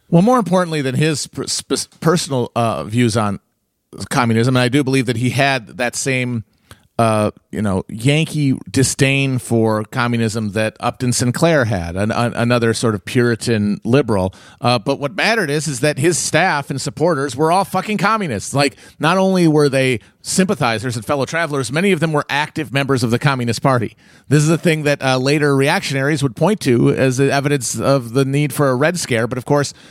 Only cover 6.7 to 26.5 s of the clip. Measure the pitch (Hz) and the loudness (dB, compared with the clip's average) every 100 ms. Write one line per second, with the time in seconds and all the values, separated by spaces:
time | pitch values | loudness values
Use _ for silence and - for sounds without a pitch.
6.7 | - _ - 113 107 107 - _ 71 104 | -20 _ 0 2 2 0 -4 _ -4 -2
7.7 | 92 - 110 127 147 160 151 139 - - | -2 -4 -2 0 2 0 0 0 -2 -2
8.7 | 135 127 - 135 139 135 127 - 117 110 | 0 0 2 0 2 0 -4 -2 0 2
9.7 | 107 107 131 120 117 113 113 107 101 110 | 0 -4 -4 -2 0 -2 -2 -4 -2 -4
10.7 | - 120 - 123 120 123 - 165 156 113 | -4 -6 -4 -2 0 2 2 4 4 2
11.7 | 95 85 90 107 - 120 - 120 123 113 | -2 -4 -2 -2 0 -2 0 0 2 2
12.7 | 107 117 104 - 123 120 113 120 110 104 | 0 0 -2 -2 0 2 0 0 0 0
13.7 | 101 - 135 117 101 92 - - - 120 | -2 0 2 2 0 0 -4 -20 -4 0
14.7 | 123 139 131 120 104 180 226 151 151 151 | 0 0 -4 -4 -2 0 2 0 -2 -2
15.7 | 123 123 - 165 160 - 160 185 151 - | -2 -2 0 0 0 0 0 2 0 -4
16.7 | 139 143 - 170 143 143 117 160 185 190 | -6 -6 -2 0 0 -2 0 2 2 0
17.7 | 185 196 202 202 220 175 101 - 135 143 | -4 -4 -2 0 0 -2 -6 -4 -2 -2
18.7 | - - - 147 185 190 185 165 151 147 | -4 -20 -4 0 2 2 4 4 4 2
19.7 | 135 131 117 - _ - - 185 - 123 | 2 0 -2 -6 _ -6 0 0 0 0
20.7 | 110 127 117 107 143 127 165 160 143 117 | -2 -4 -6 -4 -2 -2 -4 -2 -4 -2
21.7 | 147 202 165 160 147 - 139 151 160 123 | 0 0 2 0 -2 -2 -2 -2 -6 -4
22.7 | 135 135 135 113 117 151 131 120 110 139 | -2 0 0 2 2 0 0 -2 0 2
23.7 | 123 104 - _ - - 147 151 165 180 | 0 -2 -10 _ -12 0 2 2 2 0
24.7 | 156 147 143 131 131 131 151 147 135 139 | 0 0 0 0 0 2 2 2 2 2
25.7 | 190 - 139 135 156 139 - 165 | 0 -2 -2 -2 0 -2 0 0